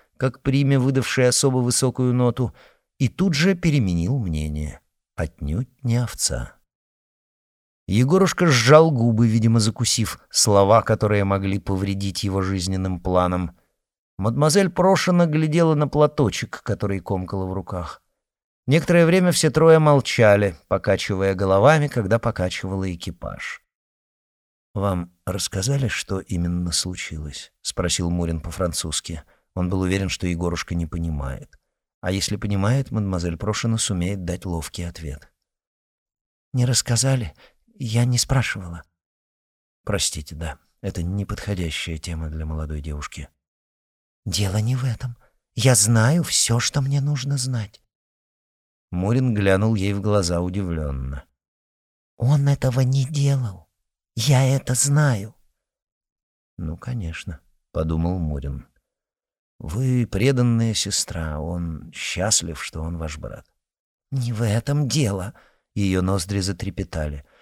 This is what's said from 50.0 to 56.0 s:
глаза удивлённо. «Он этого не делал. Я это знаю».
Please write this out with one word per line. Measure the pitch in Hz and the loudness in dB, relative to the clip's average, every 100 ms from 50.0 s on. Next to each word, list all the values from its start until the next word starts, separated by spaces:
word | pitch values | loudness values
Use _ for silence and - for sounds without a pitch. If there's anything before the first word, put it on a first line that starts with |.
глаза | 104 104 87 87 | 0 0 2 0
удивлённо. | 90 98 90 80 73 67 65 69 - _ _ _ _ _ _ _ _ - | -2 -4 -4 -4 -4 -6 -6 -10 -14 _ _ _ _ _ _ _ _ -2
«Он | 123 147 139 | 2 2 2
этого | 139 131 123 | 0 0 0
не | 127 139 131 | 2 0 0
делал. | 147 139 135 113 87 _ _ _ _ _ 113 | 0 0 0 -2 -8 _ _ _ _ _ -4
Я | 120 131 | 2 4
это | 131 135 - 127 | 4 0 0 -2
знаю». | 143 143 147 107 110 - _ _ _ _ _ _ | 2 2 2 0 -4 -16 _ _ _ _ _ _